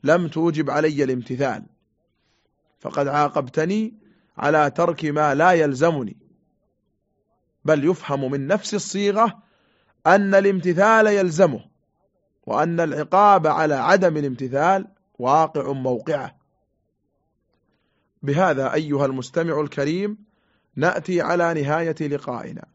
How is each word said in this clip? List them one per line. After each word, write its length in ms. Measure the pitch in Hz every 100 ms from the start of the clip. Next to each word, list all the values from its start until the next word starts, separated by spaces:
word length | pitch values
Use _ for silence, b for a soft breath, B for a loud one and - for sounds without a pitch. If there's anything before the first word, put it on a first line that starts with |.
لم 240 | 135 170 165
توجب 420 | 160 170 151 143
علي 340 | 139 156 143
الامتثال، 640 | 135 127 117 127 139 110 - _ _ _ _ _ _ _ _ _ _ _
فقد 300 | - - 139
عاقبتني 840 | 147 147 147 127 160 160 208 220 - b b b -
على 320 | 147 156 147
ترك 340 | - 175 175
ما 300 | 160 147 151
لا 180 | 139 175
يلزمني، 640 | 175 147 131 165 151 110 - _ _ _ _ _ _ _ _ _ _ _ _ _ _
بل 200 | 147 156
يفهم 460 | 147 185 - 139 131
من 160 | 139 139
نفس 280 | 208 -
الصيغة 760 | 208 - 196 202 208 226 - b b b b b b 156
أن 200 | 202 196
الامتثال 720 | 196 196 190 175 170 208 226 214
يلزمه، 580 | 202 185 156 180 117 - _ _ _ _ _ _ _ -
وأن 340 | 110 165 170
العقاب 680 | 165 143 151 185 208 196 156
على 280 | 151 156
عدم 420 | 139 123 190 180 151
الامتثال 720 | 143 120 131 135 165 190 185 _ _ -
واقع 540 | 123 151 156 151 135
موقعه. 640 | 135 127 123 - 147 127 _ _ _ _ _ _ _ _ _ _ _ _ _ _ _ _ _ _ _
بهذا 520 | 143 143 185 135 131
أيها 320 | 165 151 139 139
المستمع 540 | 131 123 175 165 151
الكريم 580 | 147 - 143 175 202 214 _ _ _ _ _ -
نأتي 440 | 160 - 160 175
على 420 | - 175 170 160
نهاية 320 | 139 156 165 151
لقائنا 640 | 147 143 - 123 - 175 -